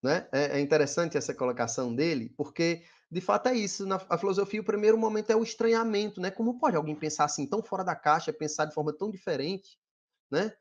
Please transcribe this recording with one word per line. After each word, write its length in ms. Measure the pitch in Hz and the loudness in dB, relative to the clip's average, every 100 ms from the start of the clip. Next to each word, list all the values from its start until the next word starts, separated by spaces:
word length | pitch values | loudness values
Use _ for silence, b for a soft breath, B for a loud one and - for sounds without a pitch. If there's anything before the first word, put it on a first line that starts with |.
Né? 260 | 127 165 - | 2 0 0
É, 260 | 135 143 139 | 0 2 0
é 20 | |
interessante 560 | 143 156 143 - 170 151 | 2 4 4 2 0 0
essa 160 | 123 | -4
colocação 600 | 139 127 123 117 - 127 | -2 -2 0 -2 -2 -4
dele, 360 | 117 165 151 113 - | 0 0 0 -4 -8
porque, 480 | - - 165 170 B B B | -8 -2 0 0 B B B
de 100 | 170 | -8
fato, 280 | 185 202 247 | 0 0 2
é 60 | |
isso. 320 | 254 202 - 196 | 0 -2 -4 -4
Na, 100 | 190 - | -4 -2
a 80 | 170 | -2
filosofia, 440 | 196 190 196 214 | 0 0 0 -2
o 40 | |
primeiro 320 | 220 208 214 226 | -2 2 4 4
momento 340 | 220 214 214 | 2 -2 2
é 60 | 220 | 2
o 60 | |
estranhamento, 800 | 226 - 226 226 226 208 214 208 | 2 0 2 4 2 0 -2 -4
né? 100 | 180 | -6
Como 280 | 190 233 247 | -2 -4 2
pode 180 | 302 175 | 2 2
alguém 200 | 151 151 | 0 -4
pensar 280 | 156 - | -4 0
assim, 220 | 147 - 139 | 0 0 -2
tão 160 | 208 | -2
fora 220 | 220 190 | -2 -4
da 100 | 180 | -4
caixa, 380 | 160 151 156 160 | 0 2 2 2
pensar 320 | 151 151 151 | -4 -6 -2
de 100 | 156 | -2
forma 220 | 156 151 151 | 0 -4 -4
tão 140 | 208 | -6
diferente, 680 | 190 - 143 143 190 - _ _ _ _ _ _ | -6 -4 -2 -2 -6 -10 _ _ _ _ _ _
né? 240 | 143 214 - | 0 0 -6